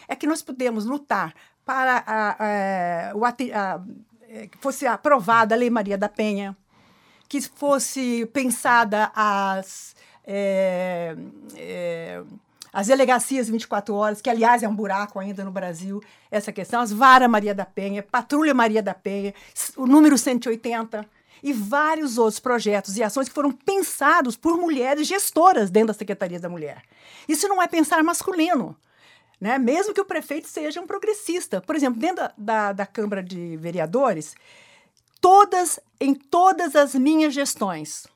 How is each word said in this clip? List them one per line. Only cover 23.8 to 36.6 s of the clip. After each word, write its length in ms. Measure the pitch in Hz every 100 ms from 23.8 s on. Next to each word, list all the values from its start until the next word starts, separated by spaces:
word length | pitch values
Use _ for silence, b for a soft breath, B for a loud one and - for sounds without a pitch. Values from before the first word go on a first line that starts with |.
| 349 - 285 339 254 226
por 200 | 320 339
mulheres 480 | 349 269 254 294 294
gestoras 640 | 392 - - 320 262 196
dentro 180 | 202 220
da 60 |
Secretaria 460 | 214 214 190 185 175
da 80 | 175
Mulher. 340 | 175 147 - _ B B B B
Isso 220 | 302 403
não 120 | 381
é 60 | 349
pensar 340 | 339 311 330
masculino, 680 | 311 339 - 359 330 311 170 151 b b b b b b
né? 200 | 196 269
Mesmo 340 | 233 311 415
que 80 | 403
o 40 | 392
prefeito 420 | 339 - 294 -
seja 340 | - 302 320
um 60 | 359
progressista. 760 | 403 415 415 - 349 - 190
Por 140 | - 311
exemplo, 240 | 277 226
dentro 160 | 311 370
da, 180 | 285 -
da, 380 | 208 220 208
da 120 | 196 196
Câmara 340 | - 208 196
de 340 | 185 185 170 160
Vereadores, 800 | 165 175 160 220 269 165 151 - b b b b b b _ -
todas, 580 | 359 381 403 370 349 - _ -
em 160 | 277 277
todas 600 | - 339 370 359